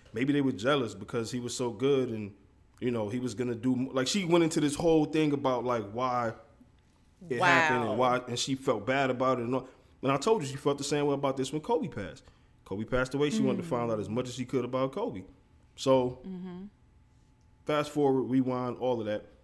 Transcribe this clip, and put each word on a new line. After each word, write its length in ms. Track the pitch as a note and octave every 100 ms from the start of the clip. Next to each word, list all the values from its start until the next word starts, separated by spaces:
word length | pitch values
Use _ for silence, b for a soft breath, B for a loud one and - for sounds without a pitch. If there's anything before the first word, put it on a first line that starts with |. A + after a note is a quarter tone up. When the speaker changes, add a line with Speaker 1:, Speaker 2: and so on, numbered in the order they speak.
| b
Speaker 1:
maybe 200 | A2+ C#3
they 80 | C#3+
were 100 | C3+
jealous 420 | G2+ B2 D3 A2 F#2+
because 340 | G#2 A#2+ A2
he 80 | B2
was 160 | A#2+ -
so 140 | A#2+
good 400 | G2+ C3+ C#3 B2
and, 220 | A2 G2+ G#2 _ _ _ -
you 100 | B2
know, 200 | A#2 G#2
he 100 | B2
was 160 | B2 G#2+
gonna 180 | B2
do 200 | A2+ C3
m-," 160 | B2+ C3
like, 140 | C3 C3
she 180 | G3+ E3
went 180 | F3
into 160 | D#3+ E3
this 140 | D3
whole 320 | C#3+ E3 D#3+ D3+
thing 280 | D#3 D3+
about, 300 | C#3 C3+ B2 B2
like, 180 | A#2 G2+
why 420 | A2+ B2+ B2 A2+ - - _ - _ _ _ _ _ F3
it 120 | A#2+
happened 400 | F3+ E3+ D#3 D3+ A2
and 80 | G#2
Speaker 2:
Wow. 200 | B2+ B2
Speaker 1:
why, 20 | -
and 100 | A#2+
she 160 | - C3
felt 300 | C3+ A2 G2+
bad 240 | C#3 C3
about 300 | B2 C3 B2
it 40 |
and 100 | A#2 C3
all. 120 | - B B B
And 80 | C3+
I 40 | C#3
told 240 | A3 A3
you 60 | C3+
she 80 | C3+
felt 220 | C#3+ C#3+
the 80 | C3+
same 200 | D3 C#3+
way 60 | C#3
about 200 | C#3+ C3+
this 160 | C3
when 100 | D#3
Kobe 280 | G3 D#4 F3
passed. 340 | G#2+ F#2 C#2 - b b _
Kobe 220 | - G2+ A2+
passed 280 | B2+ B2+
away. 160 | C#3 D3
She 120 | A3
wanted 220 | C3+ B2
to 40 | -
find 220 | A#2+ A#2
Speaker 2:
Mm. 40 |
Speaker 1:
out 60 | A2
as 80 | G2
much 220 | A#2 B2
as 60 | A#2+
she 100 | A#2
could 180 | C3
about 300 | B2 C3 C3+
Kobe. 300 | G3 A#3 G2+ - - _ _ _ -
So, 440 | C3+ C3 B2 B2+ F#3+
Speaker 2:
Mm-hmm. 380 | F3+ F#3 F3+ G3+ _ _ - _ _ _ _ _ _ -
Speaker 1:
fast 240 | D3+ D3
forward, 320 | D3 C#3 C3
rewind, 540 | A#2 C3 B2+ B2+ B2 A2
all 220 | B2+ A#2
of 40 | G#2+
that. 180 | G#2+ - -